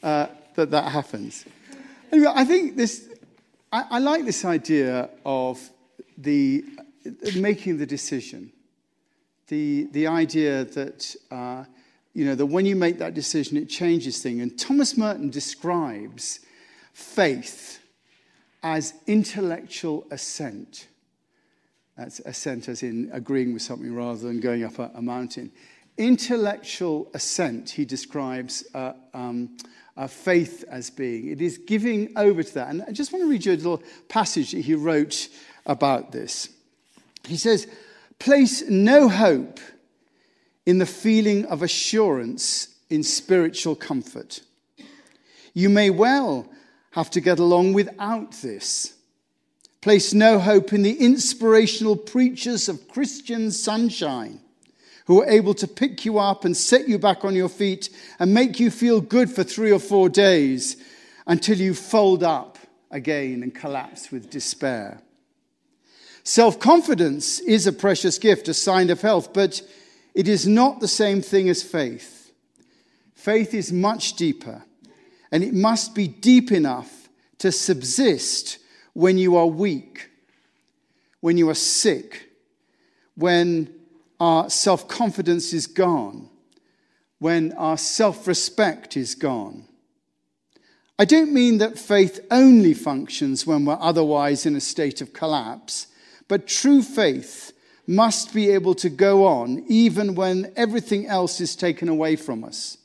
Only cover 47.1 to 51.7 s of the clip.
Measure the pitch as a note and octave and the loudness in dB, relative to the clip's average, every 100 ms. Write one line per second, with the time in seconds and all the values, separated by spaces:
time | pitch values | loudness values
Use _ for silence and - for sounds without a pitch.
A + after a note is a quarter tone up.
47.1 | - D#3+ E3+ F3 F3 F#3 F#3+ G3+ - G3+ | -2 0 2 4 4 4 2 0 -4 -6
48.1 | A3+ G#3+ - C3 G2+ - - - _ _ | -6 -8 -14 -14 -10 -8 -8 -8 _ _
49.1 | _ _ _ _ _ _ _ - G3+ - | _ _ _ _ _ _ _ 2 4 4
50.1 | G#3 A3 A3 F#3 G#3 F#3+ G#3 G3+ C4+ B3 | 6 6 6 6 4 4 2 2 4 4
51.1 | B3+ - - A3+ A3 A3 | 4 2 -2 4 6 4